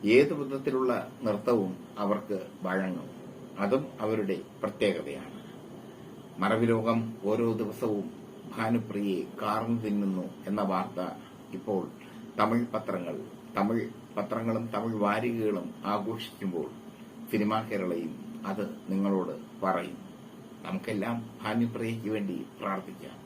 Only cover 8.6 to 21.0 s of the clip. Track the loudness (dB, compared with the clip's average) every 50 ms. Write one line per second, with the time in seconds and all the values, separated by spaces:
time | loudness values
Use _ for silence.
8.6 | 2 4 4 2 2 0 -2 0 2 2 2 2 0 -4 -4 -2 0 0 2 2
9.6 | 2 2 0 2 2 2 2 4 4 2 2 0 -2 -4 -6 -8 -4 -2 0 2
10.6 | 2 2 2 2 0 -2 -2 -2 -2 -2 -4 -8 -12 -16 -16 -18 -14 -10 -10 -8
11.6 | -2 0 0 0 0 -2 -8 -12 -16 -16 -14 -14 -14 -12 0 2 4 4 4 4
12.6 | 2 2 -2 -2 -2 -2 -2 -2 -2 -4 -6 -6 -8 -10 -12 -16 -16 -6 0 2
13.6 | 2 4 4 2 0 -2 -6 -12 -16 -6 -4 -4 -2 0 -2 0 0 2 0 0
14.6 | 0 0 -2 0 0 0 2 4 4 4 4 4 2 2 2 2 2 2 2 2
15.6 | -2 -4 -8 -6 -2 0 0 2 0 -2 -4 -4 -6 -10 -8 -4 -4 -2 0 0
16.6 | -2 -4 -6 -12 -14 -14 -14 -14 -16 -16 -14 -14 -6 0 2 2 4 4 2 2
17.6 | 0 0 0 0 2 2 0 0 -2 -4 -6 -8 -10 -10 -10 -8 -4 -4 -2 -2
18.6 | -2 -4 -4 -10 -4 -2 0 2 4 4 4 2 2 0 -4 -8 -10 -14 -8 0
19.6 | 2 2 2 2 0 -2 -8 -10 -12 -14 -16 -16 -16 -16 -16 -16 -16 -16 -16 -10
20.6 | -6 -4 -4 -2 -2 -2 0 0